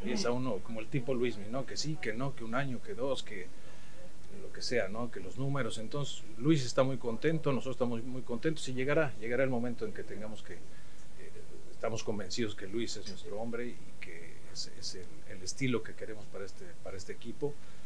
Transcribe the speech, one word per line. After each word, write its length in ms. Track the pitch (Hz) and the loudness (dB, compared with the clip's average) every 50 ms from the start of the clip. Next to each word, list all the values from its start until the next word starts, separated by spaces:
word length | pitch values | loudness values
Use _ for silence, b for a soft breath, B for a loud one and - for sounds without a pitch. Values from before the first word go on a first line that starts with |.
Empieza 300 | - 117 123 - - 117 | 0 0 0 0 2 2
uno 280 | 120 123 127 131 110 92 | 0 0 0 0 0 0
como 200 | - - 117 113 | 0 0 -2 0
el 80 | 110 | 0
tipo 260 | - - 143 - - 135 | 0 0 0 0 0 0
Luismi, 340 | 120 123 123 110 104 101 104 | 2 2 0 0 0 -2 -2
¿no? 160 | 113 135 139 | -2 0 0
Que 100 | - - | 0 0
sí, 220 | - - 151 156 151 | 0 0 0 0 0
que 120 | - 117 104 | 0 0 0
no, 240 | 113 131 139 135 | 0 0 0 0
que 80 | - 120 | 0 0
un 100 | 113 113 | 0 0
año, 260 | 131 139 139 123 107 | 0 0 0 0 0
que 140 | - - 101 | 0 0 0
dos, 300 | 101 123 139 131 - - | 0 2 0 0 0 0
que 240 | - 107 98 87 - B B B B B B B B B B B B B - - - - 101 98 | 0 0 -2 -2 -2 B B B B B B B B B B B B B -2 -2 0 0 0 0
lo 100 | 95 - | -2 -2
que 100 | - - | -2 0
sea, 260 | - 131 120 101 95 | 0 2 2 2 2
¿no? 240 | 98 110 120 117 - | 0 0 0 0 0
Que 80 | 101 | -2
los 180 | 92 - - - | -2 -2 0 0
números. 400 | 135 139 139 139 123 113 107 110 | 0 0 2 0 0 0 0 0
Entonces, 460 | 110 110 - 143 143 - - - - - - - | 0 0 0 0 0 0 0 0 0 0 0 2
Luis 260 | 120 147 165 147 127 | 4 4 4 4 4
está 180 | 120 - - 131 | 2 2 4 4
muy 140 | 131 135 | 4 2
contento, 560 | 117 - 120 113 110 - 151 165 156 - 143 135 | 0 0 0 0 2 2 2 2 2 2 2 2
nosotros 240 | 117 107 131 127 | 2 2 0 0
estamos 260 | - 131 120 120 113 117 | 0 2 2 2 0 0
muy 200 | 131 127 127 123 | 0 0 0 0
contentos 460 | - 120 113 - 156 160 156 - 139 | 0 0 0 0 0 0 0 0 0
y 60 | 127 | 0
llegará, 400 | 123 127 135 147 160 160 135 104 101 | 0 2 2 2 2 2 2 2 0
llegará 240 | 101 117 120 123 139 | 0 0 2 2 2
el 60 | 131 | 2
momento 360 | 131 120 120 123 120 - 113 | 4 2 2 2 2 0 0
en 60 | 104 98 | 0 0
que 100 | - 95 | 0 0
tengamos 400 | - 98 95 104 107 107 - - | 0 0 0 -2 0 -2 -2 -2
que, 120 | - - | -2 -2
eh, 760 | - - - - - - - - - - - - - - - - - - - - - - - | -2 0 0 0 0 0 0 0 0 0 0 0 0 0 0 0 0 -2 -2 -2 -2 -2 -2
estamos 320 | - - - 113 110 110 - | 0 0 0 0 0 0 0
convencidos 540 | - 107 101 101 92 - - 117 107 101 | 0 0 0 0 0 0 0 0 0 0
que 100 | - 104 | 0 -2
Luis 300 | 95 95 117 117 101 - | 0 0 0 0 0 0
es 120 | 107 95 98 | 0 -2 -2
nuestro 320 | 95 - - - 101 104 | -2 -2 -2 -2 -2 0
hombre 280 | 113 120 117 117 120 120 | 0 0 0 0 -2 -2
y 80 | - - - - - - | -2 -2 -2 -2 0 -2
que 340 | - - 85 82 82 82 80 - - - - | -2 -2 -2 -2 -2 -2 -2 -2 0 0 0
es, 200 | - - - - - | 0 0 0 -2 -2
es 180 | 90 - - | -2 -2 -2
el, 400 | 92 90 - - - - - - | -2 -2 -2 -2 -2 -2 -2 -2
el 60 | 95 92 | -2 -2
estilo 420 | 92 - - 135 131 123 110 - | 0 0 0 0 2 2 2 0
que 100 | - 92 | 0 -2
queremos 300 | - - 101 110 107 101 | -2 -2 -2 -2 -2 -2
para 180 | - - 98 98 | -2 -2 -2 -2
este, 200 | 95 - - 98 87 80 - - | -2 -2 -2 -2 -2 -2 -2 -2
para 140 | 95 92 | -2 -2
este 160 | 95 - - 101 | -2 -2 -2 -2
equipo. 420 | - - 117 117 - 147 143 139 - B B B B B | -2 -2 -2 -2 0 0 0 0 0 B B B B B